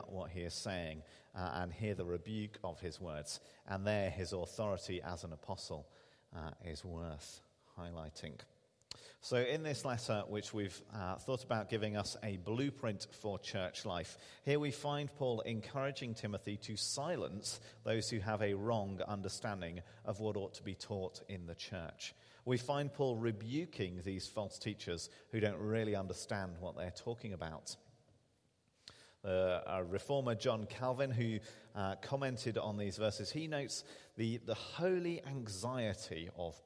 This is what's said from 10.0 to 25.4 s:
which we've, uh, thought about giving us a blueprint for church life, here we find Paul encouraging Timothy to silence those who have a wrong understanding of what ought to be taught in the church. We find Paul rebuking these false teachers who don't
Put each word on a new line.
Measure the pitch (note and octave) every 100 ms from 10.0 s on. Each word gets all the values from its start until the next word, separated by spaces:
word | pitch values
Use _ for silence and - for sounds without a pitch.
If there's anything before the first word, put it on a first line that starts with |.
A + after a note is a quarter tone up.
| - G#2+ G2
which | G#2 G#2
we've, | G#2+ G2+ - -
uh, | A2 F#2 F#2
thought | - B2+
about | - A2+ G2+
giving | A2 G#2+ G#2
us | G2 -
a | A2 F#2+
blueprint | F2+ A#2 C#3 A#2+ A#2+ G2 - -
for | G#2+ F#2+
church | - G#2+ F2+ - A2
life, | F2 F2+ - - -
here | - D3
we | D3
find | - C#3+ C#3+ D3
Paul | - C3 A2+
encouraging | - A2+ - C#3 C3+ C3+ B2 A2+
Timothy | A2 G#2 - G#2
to | - G#2
silence | - - D3+ D#3+ D#2 G2 - - - -
those | A2+ A2+ G#2+
who | A#2
have | G2 G#2+
a | G#2 G2
wrong | G#2+ A2+ G2 F#2+ -
understanding | G2+ G2 - A#2 G2 E2+ F2 - - -
of | G2
what | G#2+ G2+
ought | G2 -
to |
be | G#2
taught | F#2 - G2+ F#2 - -
in | G2 E2+
the |
church. | E2+ - F#2 D#2+ - - - - - -
We | B2
find | B2 C#3+ C#3+
Paul | C#3+ C3+ A#2
rebuking | A#2 G#2 A2 C#3 E3+ - F#2+ F2+
these | F2 F#2+ -
false | - G2 -
teachers | A#2 G#2 - E2+ - - -
who |
don't | A2+